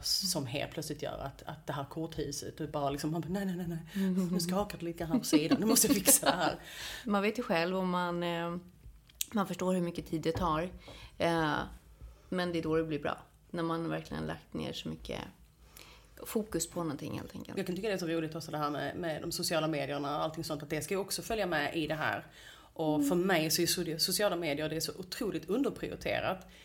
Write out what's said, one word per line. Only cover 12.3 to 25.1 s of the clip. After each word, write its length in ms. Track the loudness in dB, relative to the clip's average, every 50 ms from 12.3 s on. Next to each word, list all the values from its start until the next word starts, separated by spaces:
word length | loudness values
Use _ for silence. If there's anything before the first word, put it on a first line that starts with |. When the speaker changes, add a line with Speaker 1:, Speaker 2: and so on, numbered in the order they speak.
| -2 0 0 0 0
Speaker 2:
det 60 | 0
är 40 | 2
då 120 | 2 2
det 80 | 2 2
blir 160 | 0 -2 -2
bra, 180 | -2 -2 -4 -4 -8 -16 -20 -20 -12 -6
när 140 | -4 -2 0
man 260 | 0 0 0 0 -2
verkligen 340 | -2 -4 -4 -6 -6 -4 -4
lagt 280 | -4 -6 -8 -10 -10 -6
ner 200 | -6 -4 -4 -6
så 160 | -6 -6 -6
mycket 300 | -8 -8 -6 -6 -6 -6 -8 -10 -14 -18 -20 -20 -20 -20 -20 -20 -20 -20 -20 -20 -20 -20 -20 -20 -18 -14 -6
fokus 440 | -2 -2 -2 0 0 -2 -2 -2 -2
på 140 | -2 -2 -2
någonting, 340 | -2 -2 -4 -6 -6 -6
helt 180 | -6 -8 -10 -12
enkelt. 220 | -12 -12 -6 -6
Speaker 1:
Jag 80 | -4 -2
kan 80 | -2 -2
tycka 120 | -2 -2
det 60 | -2 -2
är 40 |
så 100 | 0 0
roligt 280 | 0 0 0 0 -2 -4
också, 160 | -6 -6 -4
det 60 | -2
här 120 | 0 0 0
med, 260 | 0 0 -2 -2 -2
med 260 | -2 -2 -2 -2 -4
de 100 | -4 -4
sociala 360 | -4 -2 0 0 2 2 2
medierna 500 | 2 2 0 0 0 -2 -2 -2 -2 0
och 60 | 0 0
allting 200 | -2 -2 -4 -4
sånt, 200 | -4 -4 -6 -4
att 60 | -4
det 120 | -4 -2
ska 120 | -2 0 -2
ju 60 | -2
också 220 | -2 -2 -4 -4
följa 240 | -4 -2 0 0 0
med 300 | 2 2 2 2 2 0
i 120 | 0 0
det 80 | 0 0
här. 300 | 0 2 2 0 0 -4 -8 -16 -20 -20 -20 -20 -20 -20 -10 -4
Och 220 | 0 2 4 4
Speaker 2:
Mm. 120 | 4 4 4
Speaker 1:
för 60 | 4
mig 360 | 4 4 4 4 4 4 4
så 100 | 2 2
är 40 | 2
so-, 320 | 2 2 0 0 -2 0
sociala 380 | 0 0 2 4 4 4 2 2
medier, 340 | 2 0 0 0 0 0 -2
det 60 | -2
är 40 | -2
så 120 | -2 -4 -4 -6
otroligt 500 | -10 -8